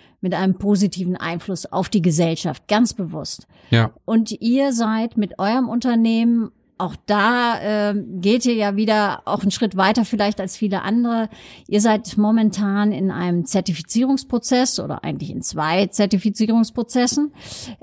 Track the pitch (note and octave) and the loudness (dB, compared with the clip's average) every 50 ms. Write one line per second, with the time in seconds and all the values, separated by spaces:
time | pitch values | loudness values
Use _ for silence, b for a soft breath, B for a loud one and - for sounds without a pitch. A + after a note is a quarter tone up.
0 | b b b b - F#3 F3 E3 F#3+ F#3+ F#3+ - G3+ G3+ G#3 F3+ G#3 F3+ - F3+ | b b b b -4 -4 -2 0 0 0 0 0 2 2 2 2 2 0 0 -2
1 | F3+ F3 F3+ - - E3 F3 E3+ - - F#3 - - - - F3+ F#3 - - G3+ | -4 -4 -4 -4 -4 -6 -6 -6 -6 -6 -8 -6 -8 -6 -4 -4 -4 0 0 0
2 | D#3+ F3+ D#3 D#3+ E3+ E3 E3 - - E3+ - - _ - G#3 G#3+ B3 - - - | 2 2 2 2 2 0 0 -2 -4 -6 -8 -8 _ -2 2 2 2 2 0 -4
3 | F#3 D#3+ E3 D#3 C3+ - - - - b b b b b A#2 A#2 A2+ A#2 - - | -8 -8 -8 -10 -10 -10 -12 -14 -16 b b b b b 2 2 2 2 -2 -8
4 | - - A3+ A3+ A3 - A3 - - A#3 B3 C4+ C#4 C#4 B3 A3+ A#3 A3 A3 A3 | -6 0 0 0 2 0 -4 -4 -2 0 2 2 2 2 0 0 0 0 0 -2
5 | A#3 A3+ - A3 G#3 G3 - - F#3+ G3+ A3+ C4 B3+ - - A#3+ - B3+ A#3 A3+ | -2 -2 -2 -2 -2 -2 -4 -4 -2 0 0 0 0 0 -2 -2 0 2 2 4
6 | A3+ A3+ A3+ A3+ A3+ A#3 A#3 A#3 A3 - _ _ _ _ _ - F#3 E3 - - | 4 4 4 4 4 2 2 2 0 -4 _ _ _ _ _ -6 -6 -6 -6 -8
7 | _ - G#3 G#3 G3 A3+ B3 B3 A#3+ A#3 A3+ - - G#3 G#3+ G#3 G#3 G#3 G3+ G#3 | _ 0 2 2 4 4 2 2 2 0 0 -2 -2 -2 -2 0 0 0 -2 -2
8 | F3+ - F#3 F#3 F3 G3+ A#3 B3+ B3 B3 A#3+ A3 G#3 G3+ G3 G#3 A3 G#3+ G#3+ G#3+ | -6 -6 -8 -2 2 2 4 4 4 2 0 2 0 0 0 0 2 2 2 2
9 | G#3 G3 C#3 - - - F3 G3+ - G3+ - - B3 G3 F#3+ F#3 F#3 F#3+ G#3+ B3 | 2 0 -2 -4 -4 -4 -4 0 0 -2 0 0 -2 -2 0 2 2 4 4 2
10 | G#3+ - - G#3 G3+ G#3 G#3 - F#3+ F#3 - - A3 G3 G3 F#3 - F#3 A3 A#3+ | 2 0 0 0 0 0 0 -2 -6 -8 -4 -2 -2 -2 -2 -2 -2 0 0 0
11 | A#3+ A#3 A#3 A3+ A3 G#3+ B B B B B B B - - G#3 G#3 A3+ G#3+ G3+ | 2 2 0 -2 -2 -4 B B B B B B B 0 0 2 4 4 2 2
12 | - - - G#3 G#3 G#3+ A3 A3+ A3 G#3+ G3 G3+ G#3 G3 G3 G3+ G#3 G#3+ G#3+ - | 0 -4 0 2 2 4 4 4 4 2 0 0 -2 -2 0 0 0 0 0 0
13 | F#3+ F#3+ - - F3 F3 F3 F3 E3+ - - G3 F3+ - E3 D#3 E3 - - A3+ | -2 -2 -2 -2 -2 0 0 0 -2 0 0 0 0 0 -4 -4 -4 -4 -2 0
14 | B3+ C4 C#4 B3+ - - B3 A#3 - - B3+ B3 C4 C4 - - - - - - | 2 2 0 -2 -2 -2 -4 -2 0 0 2 2 2 0 -2 -4 -6 -6 -8 -8
15 | - - C#3+ C#3+ D3+ - - - E3 - - D#3 D3+ D#3 E3+ F#3+ G3+ F#3 - - | -6 -6 -6 -6 -8 -8 -8 -6 -6 -6 -4 -2 -2 0 2 2 0 0 2 0
16 | G#3 F#3+ G#3 F#3 - G#3+ G3+ - A3 G#3+ A3+ A#3 A3+ A3+ - A#3+ A#3 - - B3 | 0 2 2 0 0 0 0 0 0 2 2 2 2 0 -2 -6 -6 -2 0 0
17 | B3 B3 - D4 D4 D4 B B B B B B B B3+ G#3+ B | 0 2 2 0 -2 -2 B B B B B B B -12 -14 B